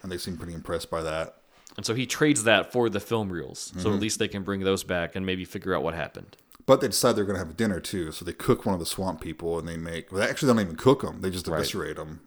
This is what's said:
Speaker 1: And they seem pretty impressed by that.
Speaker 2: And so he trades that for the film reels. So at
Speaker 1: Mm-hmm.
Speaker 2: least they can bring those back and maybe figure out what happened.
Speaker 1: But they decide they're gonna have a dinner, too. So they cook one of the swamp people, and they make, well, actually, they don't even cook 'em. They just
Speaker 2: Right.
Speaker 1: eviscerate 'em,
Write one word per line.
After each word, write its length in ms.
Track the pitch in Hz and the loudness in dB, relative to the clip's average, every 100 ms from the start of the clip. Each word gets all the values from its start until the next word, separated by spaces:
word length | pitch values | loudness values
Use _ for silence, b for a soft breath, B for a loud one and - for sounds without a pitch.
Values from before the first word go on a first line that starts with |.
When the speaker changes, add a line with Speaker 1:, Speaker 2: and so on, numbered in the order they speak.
Speaker 1:
And 100 | 92 | -10
they 60 | 87 | -8
seem 200 | 95 85 | -6 -8
pretty 160 | 87 | -8
impressed 360 | 82 - 85 - | -10 -6 -6 -4
by 120 | 82 | -4
that. 320 | 80 80 78 - _ B B B | -2 -4 -6 -10 _ B B B
Speaker 2:
And 100 | 107 | -4
so 80 | 117 | -2
he 100 | 120 | -2
trades 380 | - 151 139 110 | 2 4 6 6
that 260 | 101 - | 6 4
for 180 | 123 117 | 2 2
the 100 | 98 | 0
film 320 | - 113 98 | -2 -2 0
reels. 420 | 87 65 - - 90 | -4 -8 -10 -12 -4
So 120 | 104 | 0
at 40 | |
Speaker 1:
Mm-hmm. 60 | 101 | 2
Speaker 2:
least 180 | 107 - | 0 0
they 80 | 104 | -2
can 160 | 101 | -2
bring 180 | 95 98 | -4 0
those 220 | 95 95 | 2 2
back 320 | - 90 85 95 | 0 -2 -2 -2
and 100 | 92 | -2
maybe 180 | 92 90 | -2 -4
figure 300 | 101 95 87 | -6 -2 0
out 80 | |
what 100 | 76 | 0
happened. 440 | 82 - 50 - - _ - - | -2 -6 -8 -18 -20 _ -2 4
Speaker 1:
But 140 | 131 | 4
they 80 | 131 | 4
decide 300 | - 127 107 | 2 4 4
they're 80 | 101 | 0
gonna 140 | 95 | -2
have 100 | 82 | -4
a 40 | |
dinner, 280 | 82 110 85 | -2 0 0
too. 320 | - 98 78 | -2 -4 -4
So 100 | - | -6
they 80 | 87 | -10
cook 340 | - - 120 107 | -2 2 2 2
one 80 | |
of 60 | 92 | -2
the 60 | - | -2
swamp 340 | - 92 80 | -4 -4 -4
people, 400 | - - 85 85 | -8 -6 -4 -2
and 80 | 82 | -4
they 80 | 82 | -8
make, 380 | 82 82 - | -8 -8 -6
well, 100 | 92 | -2
actually, 240 | 117 - 143 | 0 2 4
they 60 | |
don't 80 | 113 92 | 6 4
even 80 | 78 | 4
cook 260 | 127 135 | 6 6
'em. 160 | 95 - | 4 -4
They 100 | 95 | -4
just 160 | 92 87 | -4 -2
Speaker 2:
Right. 120 | 80 | -2
Speaker 1:
eviscerate 400 | - 98 76 78 | -2 -4 -6 -8
'em, 220 | 78 78 | -10 -12